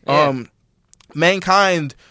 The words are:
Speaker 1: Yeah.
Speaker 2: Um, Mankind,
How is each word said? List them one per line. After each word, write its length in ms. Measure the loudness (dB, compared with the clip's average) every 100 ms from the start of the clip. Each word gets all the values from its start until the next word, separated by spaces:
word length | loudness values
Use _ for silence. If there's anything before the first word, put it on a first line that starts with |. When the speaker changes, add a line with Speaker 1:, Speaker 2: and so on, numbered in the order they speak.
| -2
Speaker 1:
Yeah. 220 | 0 0
Speaker 2:
Um, 200 | -2 -10 _ _ _ _ _ _
Mankind, 800 | -2 0 0 0 2 2 0 -4 -10 _